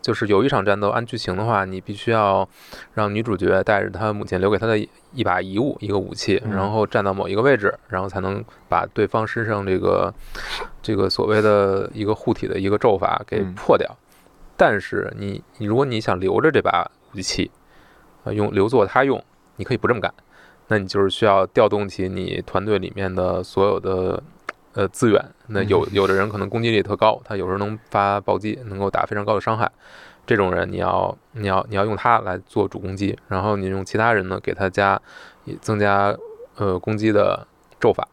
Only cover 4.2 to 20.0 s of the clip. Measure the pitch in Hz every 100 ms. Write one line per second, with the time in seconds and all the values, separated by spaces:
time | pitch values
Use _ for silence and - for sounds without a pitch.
4.2 | 98 92 95 98 113 107 107 _ _ 135
5.2 | 101 90 95 98 - - 101 98 95 -
6.2 | - 95 - 98 98 107 104 117 101 98
7.2 | 101 101 131 127 101 - _ 92 98 92
8.2 | 95 101 107 - _ 87 - - 104 113
9.2 | 110 - 110 104 98 92 92 92 92 -
10.2 | - - - - - - - 101 98 98
11.2 | - 107 107 104 98 98 98 107 104 110
12.2 | - 110 - 92 98 104 123 95 - 80
13.2 | 104 92 95 95 - - - - _ _
14.2 | _ _ - - 170 101 - 98 95 104
15.2 | 101 101 - _ 104 113 139 113 - 92
16.2 | 92 95 147 131 92 87 85 _ _ 101
17.2 | 92 - 87 _ _ - - _ _ _
18.2 | - 104 104 104 101 123 98 127 135 120
19.2 | - _ _ - 95 117 - 117